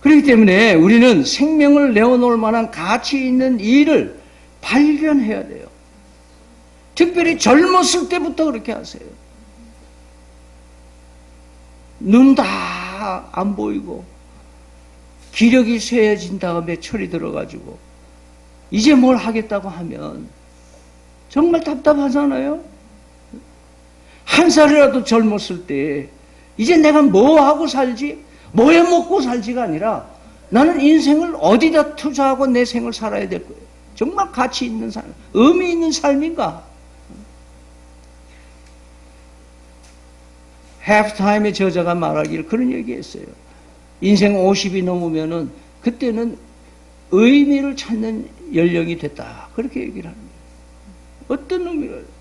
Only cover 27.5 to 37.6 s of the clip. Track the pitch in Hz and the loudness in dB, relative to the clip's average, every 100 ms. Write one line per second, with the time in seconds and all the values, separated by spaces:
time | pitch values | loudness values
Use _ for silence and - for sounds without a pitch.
27.5 | 294 320 254 254 226 285 - - - - | 2 -2 -2 -4 -4 -10 -10 -20 -20 -6
28.5 | 175 254 339 339 349 339 381 262 247 208 | 2 4 6 4 2 0 -2 -2 -6 -6
29.5 | 247 233 156 208 175 - - - - - | -6 -4 -4 -4 -4 -8 -20 -20 -20 -2
30.5 | 214 302 339 277 320 262 302 339 320 156 | 2 2 2 4 4 4 2 0 -2 2
31.5 | 220 320 320 294 - 294 269 269 262 269 | 2 2 0 -2 -4 -8 -2 -2 0 0
32.5 | 247 240 240 233 226 214 208 202 180 - | 0 -2 -4 -8 -8 -8 -6 -6 -10 -12
33.5 | - - - _ - 247 392 392 - 254 | -20 -20 -20 _ -8 -6 -4 -6 -4 -6
34.5 | - 240 220 226 214 - - - 196 254 | -4 -8 -8 -10 -12 -16 -20 -8 2 4
35.5 | 349 359 339 330 - 294 277 311 330 196 | 4 0 -2 -2 -2 -2 -2 -2 -4 -6
36.5 | 170 - - - - - - 208 - - | -8 -20 -20 -20 -20 -20 -20 -20 -20 -20
37.5 | - | -20